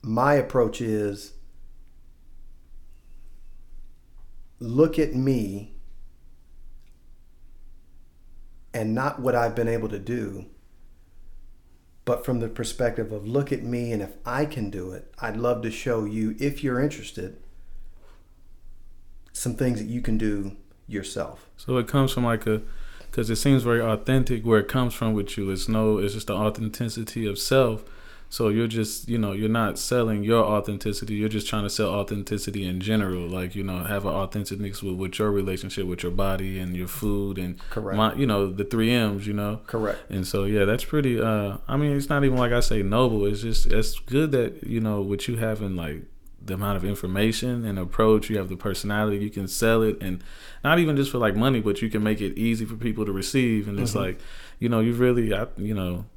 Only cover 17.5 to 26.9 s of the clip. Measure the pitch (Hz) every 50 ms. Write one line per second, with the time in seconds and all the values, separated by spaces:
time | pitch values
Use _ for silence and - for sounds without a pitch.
17.5 | - - - - - - - - - - - - - - - - - - - -
18.5 | - - - - - - - - - - - - - - - - - - - 120
19.5 | 113 - 135 127 120 107 107 107 120 123 120 120 113 107 110 107 101 98 98 98
20.5 | 98 - - - - - - - 107 98 95 - - - 80 - - - - -
21.5 | - - - - 127 127 117 - - 139 139 135 - 123 123 117 117 110 - 110
22.5 | 107 107 107 - - - - - - - - - - - 113 107 113 107 - 143
23.5 | 139 135 120 120 120 117 117 113 110 104 - - 131 131 123 123 131 113 110 113
24.5 | 110 107 101 - - 131 127 120 - - 117 113 110 104 101 101 - - 98 95
25.5 | 95 92 - - 110 110 110 110 107 101 98 101 101 110 - - 101 95 107 107
26.5 | 101 - 113 107 107 - 120 113